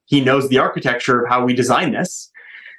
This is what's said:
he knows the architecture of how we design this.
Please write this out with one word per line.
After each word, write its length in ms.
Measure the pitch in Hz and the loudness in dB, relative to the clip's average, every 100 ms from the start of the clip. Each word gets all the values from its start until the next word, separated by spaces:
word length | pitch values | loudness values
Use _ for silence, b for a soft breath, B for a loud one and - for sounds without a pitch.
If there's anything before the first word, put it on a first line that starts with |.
| _ | _
he 160 | 143 | 0
knows 260 | 131 139 131 | 2 2 2
the 120 | 127 | 2
architecture 600 | 156 - 131 120 - 123 | 0 -2 -4 -2 0 0
of 80 | 120 | 2
how 140 | 123 | 0
we 100 | 123 | 2
design 380 | 123 120 123 175 | 0 0 0 0
this. 400 | 110 180 - - B B B B | -2 -6 -10 -18 B B B B